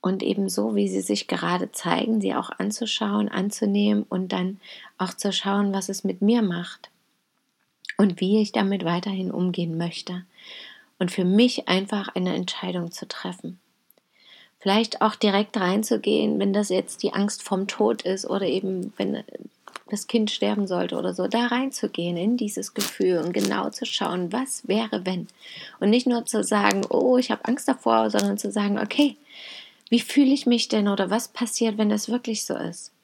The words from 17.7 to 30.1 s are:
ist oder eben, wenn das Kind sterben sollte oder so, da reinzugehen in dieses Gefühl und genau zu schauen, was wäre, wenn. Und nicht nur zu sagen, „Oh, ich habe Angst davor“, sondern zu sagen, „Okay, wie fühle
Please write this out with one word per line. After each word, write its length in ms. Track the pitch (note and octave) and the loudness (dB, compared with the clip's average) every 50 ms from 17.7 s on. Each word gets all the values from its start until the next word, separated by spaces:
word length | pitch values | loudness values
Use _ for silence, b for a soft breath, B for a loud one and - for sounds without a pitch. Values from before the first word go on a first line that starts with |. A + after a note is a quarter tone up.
| - - G#3 G#3+ A#3 G#3+ | 0 0 2 2 2 0
ist 240 | - F#3 F#3+ F#3+ - | -2 -4 -4 -4 -4
oder 220 | - - G3 G3 | -4 -2 0 0
eben, 440 | F3 - F#3+ G3 F#3+ F#3+ F3+ F3+ G#3 - | 0 0 0 -2 -2 -4 -4 -6 -8 -6
wenn 260 | - G3+ G3 G#3 - G#3+ - - - - - _ _ _ - - - _ - | -4 -2 -2 -2 -4 -6 -12 -16 -16 -16 -16 _ _ _ -20 -20 -20 _ -8
das 180 | - G#3 - | -8 -8 -6
Kind 240 | - - A#3 G#3+ G#3 | 0 0 2 2 2
sterben 360 | - - G3+ G3+ G#3+ G#3 G3+ | 0 -2 0 0 0 0 0
sollte 300 | F#3 F3+ F3 F#3 F3 - | 0 0 -2 -2 -2 -4
oder 160 | - - F#3 F#3 | -4 -4 -4 -2
so, 140 | - F3+ | -2 -2
da 200 | G3 G3 A#3 A#3+ | 0 0 0 0
reinzugehen 680 | A#3+ A#3+ B3 C4+ C4+ - - - G3+ - - E3+ F3 F3 | 0 0 -2 -2 -4 -4 -4 -6 -4 -4 -4 -4 -2 -2
in 200 | E3+ F3+ G#3+ B3 | 0 0 0 0
dieses 360 | A#3+ A3 G#3 - F3+ G3+ - _ | 0 -2 -4 -4 -6 -8 -8 _
Gefühl 460 | - G3+ - - - G3 F#3 F3+ E3+ | -4 -4 -4 0 0 2 2 2 2
und 140 | D3+ F3 F3+ | 0 0 0
genau 360 | G#3 G3+ G3 G3 G3+ - - | 0 0 0 0 0 -2 -4
zu 160 | - - A#3+ | -6 -6 -8
schauen, 480 | - - - - - - F3+ F3+ F3 F#3+ | -6 -4 -2 -2 -2 -2 -2 -4 -4 -4
was 340 | A#3+ C4 C4+ - - - | -4 -4 -6 -8 -10 -4
wäre, 380 | - F#3 G#3+ A3+ G#3+ G#3+ G3+ F3+ | -2 0 0 0 -2 -4 -4 -2
wenn. 220 | F#3 F#3 F3+ E3+ B B B B B B B B B B B | -2 -4 -4 -6 B B B B B B B B B B B
Und 100 | - G3+ | 2 4
nicht 180 | A3 B3 B3 | 4 4 4
nur 180 | C4 A#3+ A#3 A#3 | 2 0 0 0
zu 180 | - - G#3+ F#3+ | -2 -2 -2 0
sagen, 420 | - G#3+ G#3 G3+ G#3 G3 G3 F#3+ - | 2 2 4 4 4 4 2 0 0
„Oh, 280 | - - F#3 B3 B3+ | 2 2 4 6 6
ich 140 | B3 B3 - | 4 4 2
habe 140 | A3 - - | -2 -2 0
Angst 220 | - B3 B3+ - | -2 -2 0 0
davor“, 420 | - C4 - - A3+ A3+ A3+ A3+ G#3+ | -2 -2 0 2 4 4 6 4 4
sondern 280 | G#3 G#3 G3+ G3+ G3+ | 2 0 0 0 -2
zu 140 | G3+ - G#3 | -2 -4 -4
sagen, 280 | G3+ G#3 G3+ G3+ G3+ - | -2 0 0 0 0 -2
„Okay, 360 | A3 G#3+ - - D4 C#4 A3 B B B B B B B B B B B B B B - | -2 -2 2 2 2 2 2 B B B B B B B B B B B B B B 0
wie 100 | A#3 A#3 | 0 0
fühle 340 | - - | 0 2